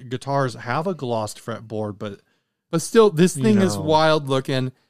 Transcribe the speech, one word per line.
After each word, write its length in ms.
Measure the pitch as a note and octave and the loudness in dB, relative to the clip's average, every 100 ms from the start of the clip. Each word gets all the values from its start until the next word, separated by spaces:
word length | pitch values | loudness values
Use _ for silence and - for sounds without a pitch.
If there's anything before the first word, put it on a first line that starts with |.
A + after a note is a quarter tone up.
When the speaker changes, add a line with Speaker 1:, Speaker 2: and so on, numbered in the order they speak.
| B2+ | -12
Speaker 1:
guitars 460 | B2 C3+ C#3 C3 | -10 -4 -2 -2
have 340 | - A#2 C3+ F3 | -4 -6 -4 -4
a 60 | |
glossed 500 | D#3+ B2+ A2+ G#2 - | -6 -4 -4 -6 -10
fretboard, 560 | - G#2+ A2 G#2+ G#2+ G2+ | -12 -12 -10 -8 -8 -8
but 220 | G#2+ G2+ _ _ _ _ _ | -12 -14 _ _ _ _ _
Speaker 2:
But 120 | E3 | -6
still, 260 | - A#3 G#3+ | 0 4 4
this 260 | D3+ F3+ | 4 2
Speaker 1:
you 80 | C#3+ | 2
Speaker 2:
thing 200 | A3 G3+ | 2 4
is 120 | F#3+ | 2
Speaker 1:
know. 60 | - | 0
Speaker 2:
wild 440 | D3+ D#3 D#3 D#3 C3+ | 2 4 4 2 0
looking. 420 | C3+ C3 C3 B2+ - | -2 -2 -4 -4 -8